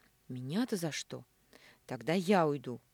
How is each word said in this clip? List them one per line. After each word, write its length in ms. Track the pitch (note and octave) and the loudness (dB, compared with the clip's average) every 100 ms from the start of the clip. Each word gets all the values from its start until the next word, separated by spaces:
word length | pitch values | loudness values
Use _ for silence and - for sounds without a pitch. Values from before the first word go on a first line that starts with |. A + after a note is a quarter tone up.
| _ _ - | _ _ -12
"Меня-то 480 | B2+ C3 F#3+ B3+ G3+ | -8 -4 -2 -2 -2
за 160 | E3 | -4
что?" 340 | - - B2 - _ _ - - - - | -6 -8 -12 -14 _ _ -20 -20 -18 -10
"Тогда 260 | B2+ A#2 | -6 0
я 320 | F#3 F3 G3 D#3 | 2 4 6 6
уйду!" 340 | C#3+ B2+ A#2 _ | 2 -4 -10 _